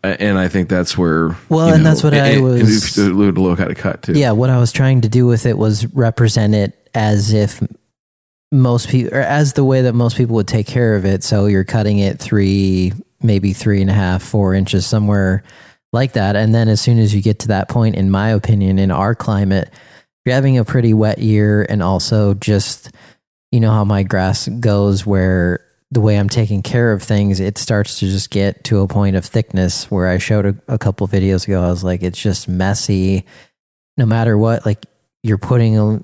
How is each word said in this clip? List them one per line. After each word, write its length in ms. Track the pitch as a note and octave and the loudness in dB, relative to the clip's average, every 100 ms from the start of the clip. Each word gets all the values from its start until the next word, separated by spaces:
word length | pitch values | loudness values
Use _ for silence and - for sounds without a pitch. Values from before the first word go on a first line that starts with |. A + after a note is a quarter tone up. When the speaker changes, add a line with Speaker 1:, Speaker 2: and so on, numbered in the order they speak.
Speaker 1:
A-, 160 | G2 E2 | -4 -2
and 180 | G#2 G2 | 0 0
I 100 | F2+ | 0
think 200 | F#2+ E2+ | -2 -2
that's 300 | F2+ F2+ - | -2 -2 -2
where, 360 | E2+ D#2+ D#2+ F2 - | 0 0 -2 -4 -2
Speaker 2:
Well, 200 | D#3+ E3 | 0 4
Speaker 1:
you 60 | |
Speaker 2:
and 80 | D#3+ | 4
Speaker 1:
know, 60 | D#3+ | 4
Speaker 2:
that's 160 | D#3 | 2
what 80 | D#3 | 2
Speaker 1:
and, 140 | C#3+ C#3 | 2 4
Speaker 2:
I 20 | |
Speaker 1:
and, 120 | C#3 | 2
Speaker 2:
was 160 | C3 A#2+ | 2 2
Speaker 1:
and 460 | A2 G#2+ - - G2+ | 2 2 0 0 0
we've 80 | F#2+ | 2
alluded 180 | G2+ F2 | 2 2
to 40 | |
low 160 | F#2 E2+ | 0 0
cut 180 | F2 - | -4 -4
cut 260 | - - | -6 -6
too. 100 | - | -2
Speaker 2:
Yeah, 200 | D3 C3 | 0 2
what 180 | G#2+ B2+ | 2 2
I 80 | B2+ | 2
was 120 | A#2+ | 0
trying 300 | - C3 C3 | 0 2 2
to 80 | A2+ | 2
do 180 | A#2+ B2 | 2 2
with 200 | A#2 A#2+ | 2 0
it 100 | G2 | 0
was 300 | A2 G#2 A2+ | 0 0 -2
represent 600 | C3+ A#2 - A2+ G#2+ G#2 | 0 0 2 0 2 2
it 360 | G#2+ G2 - _ | 2 0 -6 _
as 380 | A2+ G#2+ G#2 G#2 | -2 0 0 0
if 300 | G#2+ G2+ - - - _ _ _ _ _ _ _ | 0 0 -4 -8 -10 _ _ _ _ _ _ _
most 400 | C#3 B2+ A#2+ - | 2 2 0 0
peo-, 180 | C3 A#2 | -2 -2
or 120 | C3 | -2
as 340 | C3 C#3+ D3 | 0 0 0
the 100 | D3 | 2
way 160 | C3+ C3 | 2 2
that 120 | B2+ | 2
most 220 | A#2+ A#2+ - | 2 0 0
people 160 | A#2+ A2+ | 0 0
would 120 | G2 | 0
take 180 | A2+ G#2 | -2 -2
care 280 | B2+ A#2 | 0 2
of 120 | G#2 F#2+ | 2 0
it. 180 | F#2+ | 0
So 220 | - G#2 G2+ | 0 0 2
you're 180 | G2 | 2
cutting 360 | F#2 A2+ G#2+ G2+ | 0 -2 0 0
it 180 | G2 - | 0 -4
three, 760 | - G#2+ G2 G2 F#2+ F#2 F#2 G2+ - _ | -2 0 2 0 0 0 -2 -4 -14 _
maybe 320 | G#2+ G2+ G2 | 0 0 0
three 260 | F#2+ A2 G2+ | -2 0 0
and 80 | F#2+ | 2
a 60 | |
half, 280 | G2+ F#2 F#2 | 0 0 -2
four 300 | - G#2+ F#2+ | -2 0 0
inches, 320 | F#2+ F#2+ F#2+ | 0 0 -2
somewhere 580 | F2 A2 G#2 G2+ F#2+ F#2+ - - - _ _ | 0 0 0 0 0 -2 -6 -20 -20 _ _
like 180 | A#2 C3 | -2 -2
that. 240 | A#2 G2 G2+ | -2 0 0
And 180 | A2 | 2
then 140 | A2 A2 | 2 2
as 120 | G#2 | 0
soon 180 | - A#2 | 2 2
as 160 | G#2+ | 2
you 80 | G#2 | 2
get 160 | G#2 G#2 | 0 -2
to 80 | - | -2
that 220 | G2 G2 | -4 -2
point, 260 | A#2+ A2 G2 | 0 0 0
in 140 | F#2+ | 0
my 180 | G2 G#2+ | 0 0
opinion, 500 | G#2+ - G#2 F#2+ F#2+ | 0 0 0 2 0
in 120 | G2 | 0
our 240 | E2 G2 | 0 -2
climate, 560 | A#2 - G2+ G2 F#2+ - - - - _ _ | -2 -2 -2 0 -2 -4 -14 -20 -20 _ _
you're 100 | - | -2
having 240 | B2+ C3+ B2+ | 0 2 0
a 60 | |
pretty 280 | G#2+ C3 A#2 | 0 0 2
wet 260 | A2 G#2+ G#2+ | 2 2 0
year. 480 | A2+ G#2+ G#2 G#2 G#2 | 0 2 2 2 0
And 140 | G#2 | -2
also 520 | F2+ F#2+ - A2 G#2 | 0 -2 0 0 0
just, 560 | G2 - G2+ - - - _ - _ _ _ _ | -2 0 -2 -2 -8 -12 _ -20 _ _ _ _
you 80 | B2 | 0
know 100 | A2 | 2
how 140 | G#2+ | 2
my 180 | G2+ G2+ | 0 0
grass 460 | F#2+ F#2+ F#2 - - | 0 0 0 -2 -4
goes, 580 | A2+ A#2 G2+ G2+ F#2+ G#2 | -4 0 0 0 0 0
where 580 | G2 F#2 F#2 F2 F2 _ _ _ | 0 0 0 0 -2 _ _ _
the 100 | B2 | 0
way 180 | G#2+ G#2 | 2 2
I'm 100 | G2+ | 0
taking 340 | - G#2+ G2+ | -2 -2 -2
care 300 | - B2 A#2+ | -2 0 0
of 100 | G2+ | 0
things, 380 | - G#2 G2+ F#2+ | -2 0 0 0
it 160 | G2 G2+ | -4 -4
starts 400 | - G#2+ G#2 - | -2 -2 -2 -4
to 60 | F#2+ | -2
just 240 | G2 - | -4 -4
get 340 | G2+ G2 - | -2 -2 -4
to 160 | - G#2 | -2 0
a 80 | F#2+ | 0
point 280 | G2+ G2+ F#2+ | 0 0 -2
of 80 | |
thickness 680 | - A#2 - F#2 F2+ - - | -2 -4 -2 -2 -2 -2 -4
where 180 | G2 F2+ | -2 0
I 100 | F2+ | -2
showed 280 | - G#2+ G2+ | 0 0 0
a, 100 | G2 - | -4 -6
a 40 | A#2+ | -4
couple 300 | - G2 G2 | -4 -4 -2
videos 380 | G2 F#2+ F#2 - | 0 0 -2 -2
ago, 160 | F#2+ | -2
I 60 | F2+ | 0
was 160 | F2+ | -2
like, 180 | F#2 F2+ | -4 -4
"It's 180 | F#2 - | -6 -4
just 280 | G#2+ F#2+ - | -4 -4 -4
messy." 800 | F#2 F#2+ G2+ - G2 F#2+ F#2 - - _ _ _ _ _ - | -2 -2 -2 -2 0 0 -2 -6 -20 _ _ _ _ _ -2
No 80 | A#2 | 0
matter 320 | A2+ A2+ G#2 | 2 2 2
what, 260 | A2+ A2+ | 2 0
like, 220 | G#2+ G2+ - _ _ _ | -2 -4 -8 _ _ _
you're 140 | A2+ G#2 | -4 -2
putting 420 | - B2 A2+ A2 | 0 2 2 2
a 220 | G#2+ G#2+ | 2 -2